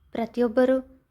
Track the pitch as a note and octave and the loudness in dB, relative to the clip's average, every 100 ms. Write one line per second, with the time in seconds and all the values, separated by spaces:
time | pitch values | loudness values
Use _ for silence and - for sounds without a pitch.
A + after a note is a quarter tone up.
0 | _ - A3+ A#3+ A#3+ B3 B3+ C4 B3+ - | _ -10 -6 -2 -2 2 2 2 -4 -18
1 | _ | _